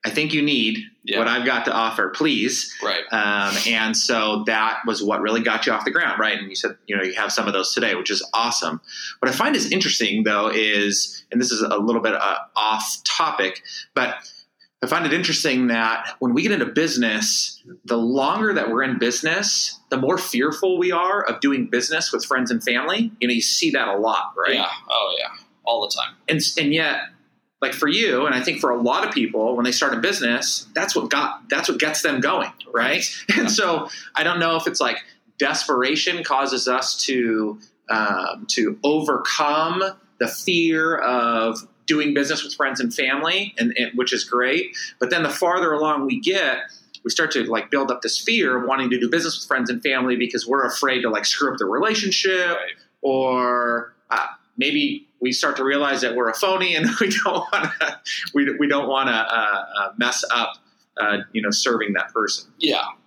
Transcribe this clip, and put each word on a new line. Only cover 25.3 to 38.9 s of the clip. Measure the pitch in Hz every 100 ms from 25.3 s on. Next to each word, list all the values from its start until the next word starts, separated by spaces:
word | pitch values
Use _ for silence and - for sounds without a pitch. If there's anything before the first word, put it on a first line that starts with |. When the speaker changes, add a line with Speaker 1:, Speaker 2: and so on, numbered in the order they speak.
| - - _
Speaker 2:
All | - 117
the | 104 -
time. | - - -
Speaker 1:
And, | 156 151 -
and | 147
yet, | 156 156 131 - - _ _ _ _
like, | 135
for | 135 151
you, | 190 220 123 147
and | 127
I |
think | 127 147
for | 139
a | 120
lot | 117 151 -
of |
people, | 143 113 110 110 123
when |
they | 120
start | 127 143 113
a |
business, | 165 190 123 120 - - - -
that's | 196 -
what | -
got, | 143 147 - -
that's | 139 -
what | -
gets | 151 147
them | 160 135
going, | 139 185 104 - -
right? | 120 120 165 - - -
<laughs> |
Speaker 2:
Yeah. | 226
Speaker 1:
And | 247
so | - 190 160 - - - 139
I |
don't | 165 175
know | 165 160
if | 170
it's, | -
like, | 127 110 - - _ _
desperation | 139 143 - 131 127 151 180 175
causes | 156 135 135 127 120
us | 127 127 - -
to, | 127 117 110 107 107 - _ -
um, | 110 104 95 90 - -
to | - 110 107
overcome | 143